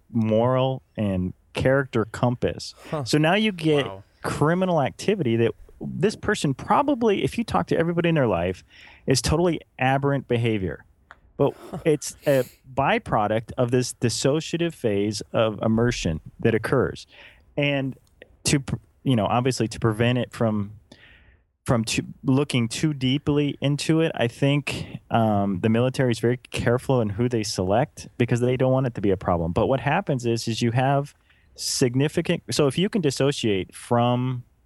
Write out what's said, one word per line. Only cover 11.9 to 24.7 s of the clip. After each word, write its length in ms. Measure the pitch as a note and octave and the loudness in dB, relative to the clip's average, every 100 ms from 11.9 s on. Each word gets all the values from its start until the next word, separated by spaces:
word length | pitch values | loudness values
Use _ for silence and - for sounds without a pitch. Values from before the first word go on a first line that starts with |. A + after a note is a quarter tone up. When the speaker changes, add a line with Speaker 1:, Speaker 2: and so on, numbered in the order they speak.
| D3+ - - D3+ | 0 -2 -6 0
Speaker 1:
a 180 | C3+ B2 - - | 2 0 -6 -10
byproduct 800 | C3 C#3+ A3+ - B2+ G#2 A2 A#2 - | -2 0 0 0 0 2 0 -4 -2
of 140 | B2 | 0
this 240 | B2+ B2 | 0 -2
dissociative 800 | - A#2+ A#2 C#3 D#3 - D#3+ E3+ | -2 -4 0 0 -2 -2 -4 -4
phase 480 | - A#2 G2+ G#2 G#2 - | -2 -2 0 0 -4 -4
of 260 | A#2+ A2 G#2 | 0 0 2
immersion 580 | A#2 A2+ A#2+ A#2+ F#2 D#2+ - - | 2 2 2 0 -4 -4 -8 -2
that 140 | A#2 | 0
occurs. 520 | A2 A2+ C3+ E2+ C#2+ - - - - _ - | 2 0 0 0 -4 -16 -20 -20 -20 _ -4
And 400 | C#3+ C#3 C3+ - _ _ - _ | 0 0 -4 -8 _ _ -20 _
to, 160 | - D3 | -2 -2
pr-, 160 | C3+ - _ _ | -2 -8 _ _
you 140 | - A#2+ | 0 2
know, 80 | |
obviously 420 | F#2+ A2+ B2+ A#2+ A2+ | 2 2 0 0 -2
to 120 | - | 0
prevent 380 | A#2 G#2+ A#2+ B2 | -2 2 2 0
it 120 | A2+ | -2
from, 420 | - A2+ G#2+ G2+ G#2+ _ - - - - _ _ _ | -2 0 0 -4 -10 _ -20 -20 -20 -20 _ _ _
from 200 | - B2 | -2 0
too, 200 | A2 - - - | 0 -4 -6 -6
looking 460 | - C3 D3 C3 A2+ | 0 0 2 0 -2
too 260 | - D#3+ | -2 -2
deeply 640 | C#3+ B2+ C#3 - C#3+ D3 - | 0 -2 -2 0 0 0 -2
into 400 | C#3 C#3+ - D#3+ | -2 -2 0 2
it, 120 | D#3+ | 2
I 140 | - A#2+ | 0 -2
think, 720 | - C#3 C#3+ - | 0 0 2 -2